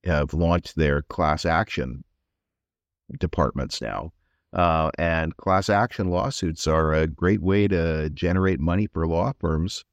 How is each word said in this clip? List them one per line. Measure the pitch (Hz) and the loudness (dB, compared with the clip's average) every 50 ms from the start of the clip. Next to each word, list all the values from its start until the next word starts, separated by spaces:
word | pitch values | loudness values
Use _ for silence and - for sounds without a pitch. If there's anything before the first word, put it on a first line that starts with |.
| - | 0
have | 90 82 73 73 76 | 0 0 0 0 0
launched | - 80 85 85 87 87 - - - | 0 0 2 2 2 0 -2 -6 -2
their | 82 80 73 71 73 | 0 2 2 2 0
class | 76 _ - - 87 76 76 - - | -2 _ -4 -2 0 0 0 0 0
action | 87 80 85 107 - - - 65 64 60 67 - _ _ _ _ _ _ _ _ _ _ _ _ _ _ _ _ _ _ _ _ - - - | 0 0 0 -2 -2 -4 -6 -6 -6 -8 -12 -16 _ _ _ _ _ _ _ _ _ _ _ _ _ _ _ _ _ _ _ _ -18 -8 -6
departments | - 82 - - 76 65 - 69 65 - - - | -6 -4 0 0 0 0 0 -4 -6 -6 -8 -8
now. | 62 55 50 50 - 80 _ _ _ _ _ _ _ _ | -8 -6 -6 -8 -8 -10 _ _ _ _ _ _ _ _
Uh, | - 92 87 85 80 80 80 78 - | -2 2 2 2 4 2 0 0 -2
and | - 82 85 82 80 80 82 - | -2 -2 0 0 0 -2 -4 -6
class | - - 98 92 95 98 - | -6 -2 0 0 0 2 2
action | 104 101 117 120 - - 101 92 | 2 2 2 -2 -2 -4 -2 0
lawsuits | 87 90 104 135 - - - 82 80 - - | 0 0 -2 -2 -4 -4 -4 -4 -4 -2 0
are | 78 78 80 80 78 78 | 2 2 2 2 2 2
a | 78 80 | 2 0
great | 80 76 - 87 90 104 98 | 0 -2 0 2 2 2 2
way | 80 92 95 104 101 101 | 2 2 2 4 4 4
to | 98 85 82 82 80 78 78 78 | 2 2 2 0 0 0 -2 -4
generate | 73 - - 87 87 92 95 95 92 65 | -4 -2 0 0 2 2 2 2 2 2
money | 73 85 85 98 101 | 0 0 2 0 0
for | - _ 80 82 | -2 _ -2 -2
law | 82 82 82 95 127 139 _ | 0 0 0 0 -2 -2 _
firms. | - 82 80 78 82 98 - - - _ | -2 0 0 0 0 -2 -4 -10 -14 _